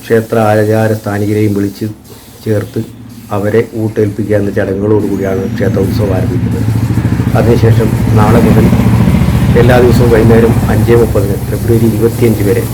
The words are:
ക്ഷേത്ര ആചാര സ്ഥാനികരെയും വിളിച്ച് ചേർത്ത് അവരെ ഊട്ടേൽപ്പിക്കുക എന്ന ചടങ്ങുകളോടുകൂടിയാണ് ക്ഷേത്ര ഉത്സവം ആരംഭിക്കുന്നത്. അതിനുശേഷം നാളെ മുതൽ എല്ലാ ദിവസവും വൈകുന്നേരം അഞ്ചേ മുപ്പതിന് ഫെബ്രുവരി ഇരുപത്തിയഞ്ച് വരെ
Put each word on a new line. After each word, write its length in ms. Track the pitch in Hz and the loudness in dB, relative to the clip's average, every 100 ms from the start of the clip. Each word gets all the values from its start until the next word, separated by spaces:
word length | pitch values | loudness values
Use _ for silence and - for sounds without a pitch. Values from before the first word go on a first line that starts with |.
ക്ഷേത്ര 340 | - 113 110 117 107 | 0 -2 0 0 2
ആചാര 400 | 107 107 110 110 107 | 2 2 0 0 -2
സ്ഥാനികരെയും 540 | - 101 104 107 107 101 | -4 -4 -2 0 0 -2
വിളിച്ച് 280 | 101 98 107 107 - - - - | -4 -6 -10 -10 -20 -20 -20 -14
ചേർത്ത് 380 | - 104 - - 110 - - - - 104 | -4 -4 -4 -8 -10 -14 -20 -20 -8 -6
അവരെ 240 | 101 110 117 113 | -2 -2 -4 -4
ഊട്ടേൽപ്പിക്കുക 540 | 110 110 107 101 101 104 | -6 -2 -4 -4 -4 -2
എന്ന 120 | 101 101 | -2 -4
ചടങ്ങുകളോടുകൂടിയാണ് 880 | 95 95 104 107 98 98 95 95 95 - | -4 -4 0 0 -2 -4 -4 -4 -4 -4
ക്ഷേത്ര 240 | 98 98 98 | -2 -2 -2
ഉത്സവം 280 | 104 104 95 | -2 -2 -2
ആരംഭിക്കുന്നത്. 500 | - - - - - - - - - - - 123 | -2 -2 -2 -2 -2 -2 -2 -2 -2 -2 0 0
അതിനുശേഷം 500 | 120 113 110 107 110 - - 110 | 2 2 2 2 0 0 2 2
നാളെ 200 | 104 117 - | 4 2 4
മുതൽ 220 | 117 - - - - - - - - - 120 | 4 4 2 2 2 2 2 2 2 2 4
എല്ലാ 140 | 120 123 | 4 4
ദിവസവും 260 | 123 117 120 | 4 4 4
വൈകുന്നേരം 400 | 113 113 113 113 110 - | 4 4 4 4 2 0
അഞ്ചേ 220 | 107 110 117 | 0 2 2
മുപ്പതിന് 340 | 113 113 101 98 - | 2 0 -2 -4 -4
ഫെബ്രുവരി 380 | 107 107 113 113 | -6 0 0 2
ഇരുപത്തിയഞ്ച് 520 | 104 113 110 117 101 98 | 0 -2 0 0 0 0
വരെ 140 | 98 - | -2 -4